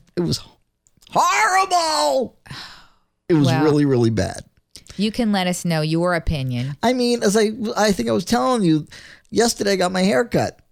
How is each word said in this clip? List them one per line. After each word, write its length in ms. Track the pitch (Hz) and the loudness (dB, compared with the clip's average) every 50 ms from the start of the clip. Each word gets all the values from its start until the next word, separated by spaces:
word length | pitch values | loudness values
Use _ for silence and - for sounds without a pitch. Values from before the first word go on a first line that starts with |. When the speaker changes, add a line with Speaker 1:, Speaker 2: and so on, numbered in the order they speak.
| _ _ _ | _ _ _
Speaker 1:
it 60 | - 175 | -4 -4
was 180 | 156 143 - - - _ _ _ _ _ _ _ _ _ _ _ - | -4 -4 -6 -8 -14 _ _ _ _ _ _ _ _ _ _ _ -4
horrible. 1300 | - - 302 349 381 403 427 370 370 381 381 370 359 349 330 320 311 302 302 294 269 269 247 196 - _ _ - - - - - - - - - _ _ _ _ _ _ _ - | 0 0 2 2 2 2 0 2 2 0 0 2 0 0 0 0 0 0 0 0 0 -2 -2 -4 -8 _ _ -20 -18 -18 -18 -18 -20 -20 -20 -20 _ _ _ _ _ _ _ 0
It 60 | 175 | 2
was 120 | 156 143 | 2 4
Speaker 2:
Well, 160 | 131 165 160 151 | 4 2 2 2
Speaker 1:
really, 200 | 156 147 147 147 | 2 2 2 2
really 260 | 143 135 120 120 117 | 2 2 2 2 2
bad. 320 | 113 98 92 92 92 - - _ _ _ _ _ - - - - - | 0 -2 -4 -4 -6 -12 -16 _ _ _ _ _ -20 -20 -20 -14 -6
Speaker 2:
you 140 | - 196 220 214 | -4 -4 -4 -2
can 180 | - 240 214 208 | -2 0 0 0
let 140 | 196 185 | 0 0
us 180 | 180 180 - - | -2 -2 -2 -2
know 160 | 175 170 160 | -2 -2 -2
your 340 | 156 156 160 165 175 180 180 | 0 0 0 0 0 0 0
opinion. 600 | 165 160 - 165 143 131 131 123 120 123 135 143 - - | -2 -2 -2 -2 -2 -2 -4 -4 -4 -4 -6 -6 -2 0
Speaker 1:
I 100 | 226 254 | 0 0
mean, 300 | 254 247 240 240 233 233 | 0 0 0 0 0 2
as 140 | 214 190 | 2 2
I, 160 | 226 214 214 220 - 214 214 240 | 2 2 0 -2 -4 -6 -4 -2
I 160 | - 208 220 196 | 0 2 2 2
think 160 | - 240 233 | 0 -2 -2
I 40 | 226 | -2
was 120 | 208 180 | -2 0
telling 380 | - 226 240 254 262 254 233 202 | 0 0 0 2 0 0 2 2
you, 240 | 170 156 156 156 - - - - - - - _ _ | 2 2 2 0 -4 -12 -20 -20 -20 -20 -20 _ _
yesterday 420 | - 196 226 240 - - 233 202 202 | -2 0 0 0 0 -2 -2 -2 0
I 40 | |
got 160 | 185 180 180 185 | 0 0 0 0
my 100 | 185 185 | 0 0
hair 220 | 190 240 254 240 | 2 2 0 0
cut. 340 | 226 - 170 113 - - - _ _ | 0 0 -2 -2 -2 -4 -10 _ _